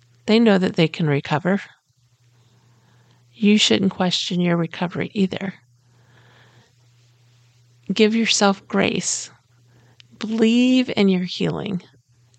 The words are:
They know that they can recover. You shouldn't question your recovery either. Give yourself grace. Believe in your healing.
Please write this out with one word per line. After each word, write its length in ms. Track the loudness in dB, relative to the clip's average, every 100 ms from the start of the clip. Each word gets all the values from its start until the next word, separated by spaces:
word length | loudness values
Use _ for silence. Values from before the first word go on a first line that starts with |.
| _ _ 0
They 140 | 4
know 180 | 6 4
that 160 | 2
they 140 | 0 0
can 180 | 0 -2
recover. 540 | -2 -2 -2 0 -2 -6 _ _ _ _ _ _ _ _ _ _ _ _ _ _ _ _
You 260 | 0 2 4
shouldn't 340 | 2 0 0
question 480 | -2 -2 -2 -4 -2
your 160 | 0 0
recovery 560 | -4 -6 -8 -6 -6
either. 400 | -2 -2 -4 -10 -12 _ _ _ _ _ _ _ _ _ _ _ _ _ _ _ _ _ _ _ _ _ _ -6
Give 240 | 0 2 2
yourself 500 | -2 0 0 0 -4
grace. 640 | -2 -2 -2 -6 -8 -10 -20 _ _ _ _ _ -20 _ -12
Believe 720 | -6 0 2 4 4 2 0 2
in 120 | 2
your 160 | 2
healing. 580 | -2 -4 -4 -4 -6 -8 -10 _ _ _ _